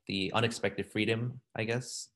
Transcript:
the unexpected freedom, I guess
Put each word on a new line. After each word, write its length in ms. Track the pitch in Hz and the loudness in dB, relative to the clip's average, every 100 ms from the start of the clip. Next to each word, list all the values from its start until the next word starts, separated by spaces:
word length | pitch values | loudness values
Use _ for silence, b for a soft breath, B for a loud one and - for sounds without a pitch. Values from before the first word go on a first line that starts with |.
| - | -4
the 260 | 98 95 | 0 2
unexpected 540 | 110 117 117 104 98 95 | 4 2 2 -2 -2 -2
freedom, 560 | 107 107 113 123 127 - | 0 2 2 -2 -6 -8
I 100 | - | -4
guess 440 | 110 120 127 - - | 0 -2 -2 -8 -12